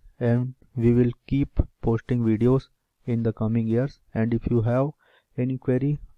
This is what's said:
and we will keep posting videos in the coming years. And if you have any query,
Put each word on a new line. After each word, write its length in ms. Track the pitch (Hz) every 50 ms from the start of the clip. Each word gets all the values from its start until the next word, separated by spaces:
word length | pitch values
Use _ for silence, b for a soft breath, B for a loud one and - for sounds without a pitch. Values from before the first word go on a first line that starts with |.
| - - _ -
and 360 | 123 120 117 120 123 127 127 _ _ _ -
we 180 | 123 117 120 120
will 180 | 120 123 123 123 - _ -
keep 320 | - 139 143 - - - - - _ _
posting 440 | - 117 113 113 - - 123 120 117
videos 400 | 110 110 104 117 123 131 135 - _ _ _ _ _ _ _ _
in 160 | - 123 117
the 100 | 117 113
coming 360 | 107 - 113 110 117 117 113 110
years. 320 | 113 117 131 139 - _ _ _ -
And 200 | - 113 117 117
if 160 | 117 - -
you 120 | 123 117
have 260 | 107 113 120 127 135 147 - _ b b b b b b _
any 220 | - 127 127 131 127
query, 420 | - - 127 127 135 143 147 - - - -